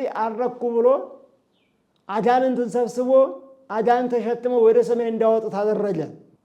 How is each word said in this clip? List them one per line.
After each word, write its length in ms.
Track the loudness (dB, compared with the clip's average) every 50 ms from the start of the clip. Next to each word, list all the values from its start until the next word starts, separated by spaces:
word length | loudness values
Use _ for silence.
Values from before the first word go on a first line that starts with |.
| -4 -4 -4
«አረኩ» 440 | -4 -6 -4 -4 -4 -6 -6 -6 -6 -6 -2
ብሎ 160 | 0 2 2 2 2 0 -2 -10 -18 -20 -20 _ _ _ _ _ _ _ _ _ _ _ _ _ _ _ _ -6
አጋንንትን 600 | -4 -2 2 2 2 2 2 0 0 -2 -4 -2
ሰብስቦ 380 | -2 -2 -2 -2 -4 -4 0 4 4 4 4 2 -2 -12 -18 -20 -20 _ _ -8
አጋንንት 420 | -6 -2 2 2 2 2 0 -2
ተሸክመው 500 | -2 -2 -2 -4 -6 -4 -2 0 2 4
ወደ 160 | 4 6 6 4
ሰማይ 260 | 4 2 0 -2 -2
እንዳወጡት 480 | -4 -2 0 2 2 2 0 -2 -4 -4
አደረገ። 440 | -2 -2 -2 0 -2 -2 -2 -2 -4 -6 -8 -10 -20 -20 _ _ _